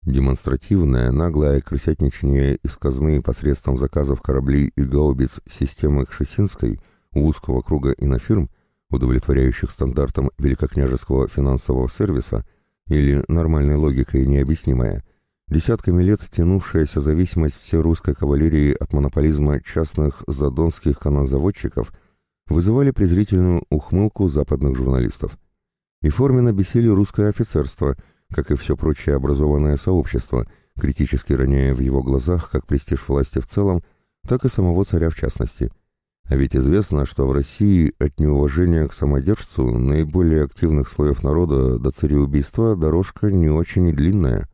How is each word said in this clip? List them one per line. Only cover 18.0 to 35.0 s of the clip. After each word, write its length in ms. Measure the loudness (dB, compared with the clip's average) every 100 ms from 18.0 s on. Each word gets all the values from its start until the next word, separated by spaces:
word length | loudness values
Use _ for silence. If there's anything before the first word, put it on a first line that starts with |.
| -2
кавалерии 600 | -2 0 2 2 4 2
от 180 | 0 -2
монополизма 680 | 0 0 2 2 2 0 0
частных 600 | -4 -4 -4 -2 -2 -2 -8
задонских 720 | -2 -2 0 -2 0 -4 -2
каналзаводчиков 920 | 0 0 0 0 -2 -4 -6 -6 -8 -12 _ _ _ _ -2
вызывали 420 | 0 2 2 2
презрительную 720 | 2 2 2 2 2 2 2 0
ухмылку 560 | -4 0 0 0 0 0
западных 480 | 0 0 0 0
журналистов. 640 | 0 0 0 0 -4 -10 -10 _ _ _ _ _ _
И 60 | -2
форменно 440 | 2 2 4 2
бесили 360 | 0 0 2 4
русское 400 | 4 2 0 -2
офицерство, 680 | 0 -2 -2 -4 -2 -4 -4 -10 _ _
как 180 | -6 -2
и 40 |
все 200 | -4 -2
прочее 420 | -2 -2 -2 -2 -2
образованное 600 | 0 0 2 2 2 0
сообщество, 720 | 0 0 0 -4 -4 -6 -6 _ _ -6
критически 540 | -4 -2 -2 -2 -2
роняя 400 | 0 2 2 2
в 60 | 0
его 220 | 0 0
глазах 480 | 0 -2 0 -2 -2
как 160 | -6 -2
престиж 400 | -4 -2 -6 -2
власти 320 | -2 -2 -4
в 80 | -4
целом, 360 | -2 0 -2 -4 _ _ _ -4
так 200 | -2 0
и 20 |
самого 340 | 0 0 2
царя 260 | 0 0